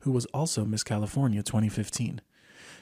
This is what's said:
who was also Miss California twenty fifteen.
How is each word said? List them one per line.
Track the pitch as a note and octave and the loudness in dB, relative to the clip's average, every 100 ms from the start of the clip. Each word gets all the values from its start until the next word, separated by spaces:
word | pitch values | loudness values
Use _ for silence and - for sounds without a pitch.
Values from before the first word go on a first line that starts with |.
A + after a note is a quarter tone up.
who | C#3 | 0
was | B2+ A#2+ | 0 0
also | C3+ D#3+ - | -2 0 0
Miss | G#2+ G#2+ | 0 0
California | - G#2 G#2+ C#3+ C3+ G#2 | 0 0 0 2 2 2
twenty | G2 A2 G#2+ | 0 2 2
fifteen. | - G#2 - A#2 A2+ - _ - - - - | 2 -2 -2 -4 -4 -12 _ -20 -20 -20 -20